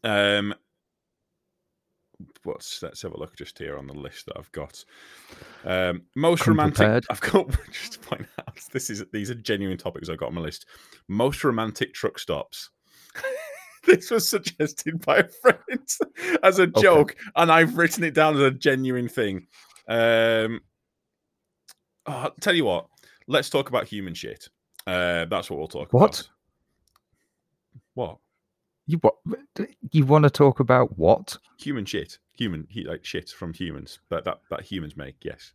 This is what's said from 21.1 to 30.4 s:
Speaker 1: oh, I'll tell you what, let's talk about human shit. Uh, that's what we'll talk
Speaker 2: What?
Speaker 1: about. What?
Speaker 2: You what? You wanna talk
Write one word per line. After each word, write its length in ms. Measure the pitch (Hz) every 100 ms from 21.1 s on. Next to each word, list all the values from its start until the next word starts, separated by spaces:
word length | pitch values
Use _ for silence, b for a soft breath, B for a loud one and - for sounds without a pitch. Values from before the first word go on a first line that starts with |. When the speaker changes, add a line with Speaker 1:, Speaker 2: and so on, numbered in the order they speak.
| _ _ _ _ _ _ - _ _ -
Speaker 1:
oh, 40 |
I'll 200 | 127 143 -
tell 140 | 208 175
you 100 | 120
what, 220 | 87 - _ b b -
let's 200 | 135 120
talk 220 | 143 135
about 160 | 123 95
human 300 | 104 95 85
shit. 340 | 110 - - _ _ - -
Uh, 380 | 90 87 85 82
that's 260 | 95 92
what 80 | 73
we'll 80 | 80
talk 260 | - 85
Speaker 2:
What? 280 | 123 196 -
Speaker 1:
about. 80 | - _ _ _ _ _ _ _ _ _ _ _ _ _ _ 127 _
What? 240 | - 104 - _ _ _ _ _ _ -
Speaker 2:
You 100 | 165
what? 140 | - - 165 - - - 202 _ -
You 120 | 160 135
wanna 240 | 151 147
talk 280 | -